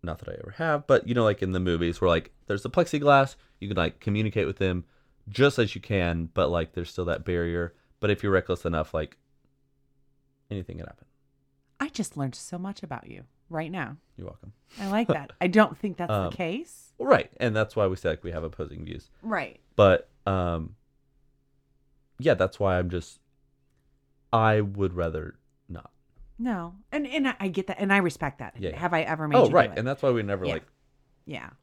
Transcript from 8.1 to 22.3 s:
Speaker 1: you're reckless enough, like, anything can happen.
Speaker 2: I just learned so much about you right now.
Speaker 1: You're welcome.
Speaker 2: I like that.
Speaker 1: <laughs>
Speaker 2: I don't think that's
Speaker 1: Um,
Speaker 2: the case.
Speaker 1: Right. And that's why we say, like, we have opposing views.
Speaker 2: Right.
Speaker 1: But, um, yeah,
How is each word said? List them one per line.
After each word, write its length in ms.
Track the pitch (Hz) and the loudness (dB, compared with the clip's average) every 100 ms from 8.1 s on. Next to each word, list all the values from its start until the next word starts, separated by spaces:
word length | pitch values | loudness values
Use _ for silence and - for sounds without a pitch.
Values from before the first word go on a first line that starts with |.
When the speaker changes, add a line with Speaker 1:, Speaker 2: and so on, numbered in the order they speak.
| 104 | 0
Speaker 1:
you're 80 | 104 | 2
reckless 340 | 95 - 90 85 | 2 2 -4 -2
enough, 300 | 82 78 82 | -2 -2 -4
like, 220 | 76 _ _ _ _ _ _ _ _ _ _ _ _ _ _ | -6 _ _ _ _ _ _ _ _ _ _ _ _ _ _
anything 280 | 101 87 82 | -10 -10 -12
can 100 | - | -14
happen. 180 | - _ _ _ _ _ _ _ _ | -16 _ _ _ _ _ _ _ _
Speaker 2:
I 100 | 285 | -8
just 280 | - 214 - | -6 -8 -4
learned 160 | 135 | -8
so 240 | - - 180 | -8 -14 -12
much 240 | 190 196 | -10 -12
about 300 | 160 131 - | -12 -14 -14
you 140 | 95 123 _ _ | -20 -20 _ _
right 240 | 165 160 | -8 -6
now. 260 | 185 123 143 _ - | -6 -8 -10 _ -16
Speaker 1:
You're 80 | 90 | -16
welcome. 280 | - 104 - _ - | -14 -20 -20 _ -10
Speaker 2:
I 80 | 202 | -4
like 200 | 202 226 | -2 0
that. 240 | 160 139 - | 0 -2 -2
Speaker 1:
<laughs> 60 | |
Speaker 2:
I 40 | 185 | 2
don't 320 | 196 214 - | 4 4 2
think 200 | 214 180 | -8 -6
that's 140 | 175 | -2
Speaker 1:
Um, 200 | 107 90 | 0 -2
Speaker 2:
the 40 | - | -4
case. 580 | 170 202 339 - - _ | -6 -6 -10 -18 -20 _
Speaker 1:
Right. 340 | 262 254 - - | 4 4 4 -4
And 180 | 120 107 | -2 0
that's 200 | 107 - | 0 2
why 100 | 101 | 0
we 100 | 92 | 0
say, 140 | 87 | -2
like, 140 | 78 | -4
we 80 | 90 | -6
have 120 | 85 | -8
opposing 400 | 80 - 76 76 82 | -8 -8 -10 -10 -12
views. 260 | - - _ | -14 -16 _
Speaker 2:
Right. 380 | 226 202 123 - _ - | -6 -6 -6 -12 _ 6
Speaker 1:
But, 340 | 101 92 - _ - | 6 6 2 _ -4
um, 520 | 95 87 85 80 - _ _ _ _ _ _ _ _ _ _ _ _ _ _ | -2 -2 -4 -6 -14 _ _ _ _ _ _ _ _ _ _ _ _ _ _
yeah, 160 | 135 | 2